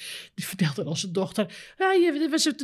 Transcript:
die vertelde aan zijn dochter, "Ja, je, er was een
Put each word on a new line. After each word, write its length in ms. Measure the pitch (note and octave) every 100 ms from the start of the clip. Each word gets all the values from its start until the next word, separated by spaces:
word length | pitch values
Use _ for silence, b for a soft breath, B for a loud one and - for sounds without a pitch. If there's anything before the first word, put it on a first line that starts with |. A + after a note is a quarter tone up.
| B B B
die 120 | - -
vertelde 400 | - D#3 E3+ C#3
aan 80 | E3+
zijn 160 | G3
dochter, 600 | E3+ F#3 - F#3 - - -
"Ja, 140 | F#4+
je, 300 | F#4+ F4 D4
er 60 | D#4
was 160 | D#4 D#4
een 100 | B3+